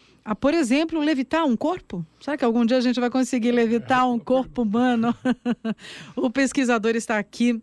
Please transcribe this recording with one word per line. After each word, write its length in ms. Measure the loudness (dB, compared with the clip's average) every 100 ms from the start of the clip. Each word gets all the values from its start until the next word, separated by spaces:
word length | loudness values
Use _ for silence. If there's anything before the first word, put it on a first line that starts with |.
| _ _ -8
a, 100 | -2
por 180 | 2
exemplo, 460 | 2 2 2 0 0
levitar 440 | 0 0 0 0
um 120 | 0 0
corpo? 500 | -2 -4 -8 -10 -10 _
Será 180 | -8 -2
que 80 | 0
algum 180 | 2
dia 140 | 2 2
a 40 |
gente 180 | 2 0
vai 100 | 0
conseguir 420 | 0 0 0 2
levitar 540 | 2 2 0 0 2 2
um 140 | 0
corpo 420 | 0 -2 0 -4
humano? 540 | -2 2 2 2 0 -2 -4 -4 -4 -4 -6
<laughs> 500 | -8 -12 -18 -12 -4
O 140 | -2
pesquisador 680 | 0 0 0 0 0 0 -2
está 220 | -2 -4
aqui 420 | -4 -2 0 0